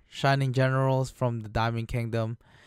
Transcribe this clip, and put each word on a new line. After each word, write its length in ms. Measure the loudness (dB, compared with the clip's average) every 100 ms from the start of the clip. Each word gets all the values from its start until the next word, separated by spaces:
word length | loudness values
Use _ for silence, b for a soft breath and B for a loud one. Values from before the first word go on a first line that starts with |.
| _
shining 460 | -2 2 2 2
generals 580 | 2 2 4 2 2 0
from 300 | -2 -2 -2
the 80 | -4
Diamond 380 | -2 0 -2 -4
Kingdom? 500 | -4 -2 -2 -2 -4 b b